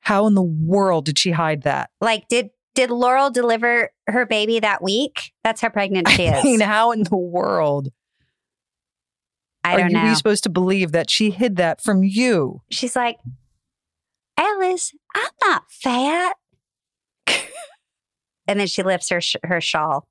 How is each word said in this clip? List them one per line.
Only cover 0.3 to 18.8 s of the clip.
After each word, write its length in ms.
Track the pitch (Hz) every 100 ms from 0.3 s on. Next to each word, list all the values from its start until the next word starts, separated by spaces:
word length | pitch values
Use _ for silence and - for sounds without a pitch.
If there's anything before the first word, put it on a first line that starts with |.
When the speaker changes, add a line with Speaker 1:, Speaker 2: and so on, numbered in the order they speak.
| 202
Speaker 1:
the 80 |
world 600 | 180 156 160 196 196 165 147
did 120 | 143
she 140 | 185
hide 320 | 165 160 151
that? 260 | 143 139 131 _
Speaker 2:
Like, 260 | 220 220 _
did, 220 | 240 208 _ _ -
did 160 | 247
Laurel 400 | 240 247 262 277
deliver 580 | 247 240 226 240 240 220 _ -
her 180 | 220 240
baby 340 | 220 214 226
that 240 | 214 196
week? 480 | 190 208 294 - - _ 220
That's 160 | 220
how 80 | 226
pregnant 400 | 214 196 190 170
she 180 | - 175
Speaker 1:
<laughs> 20 |
I 100 | -
Speaker 2:
is. 40 |
Speaker 1:
mean, 160 | 285 233
how 320 | 208 214 233
in 120 | 226
the 120 | 180 196
world 720 | 180 175 196 185 151 143 135 _ _ _ _ _ _ _ _ _ _ _ _ _ _ _ _ _
Speaker 2:
I 120 | 175 180
Speaker 1:
are 20 |
Speaker 2:
don't 120 | 180
Speaker 1:
you, 60 | 170
Speaker 2:
know. 60 |
Speaker 1:
we 120 | 165 160
supposed 280 | 214 208
to 60 | -
believe 420 | 175 185 196 180
that 180 | 160 160
she 220 | - 214
hid 240 | 185 240 180
that 260 | 170 -
from 220 | - 196
you? 580 | 190 202 247 202 131 - _
Speaker 2:
She's 260 | - 247 254
like, 200 | 240 226 123 127 _ _ _ _ _ _ _ _ _ -
"Alice, 540 | 370 415 370 370 - 294 _ -
I'm 160 | 494 _ 427
not 160 | - _
fat." 640 | - 262 247 269 330 359 381 _ _ _ _ _ _ _ _ -
Speaker 1:
<laughs> 60 | - - 571 605 _ _ _ _ _ _ _ -
Speaker 2:
And 140 | 202
then 80 | 196
she 160 | -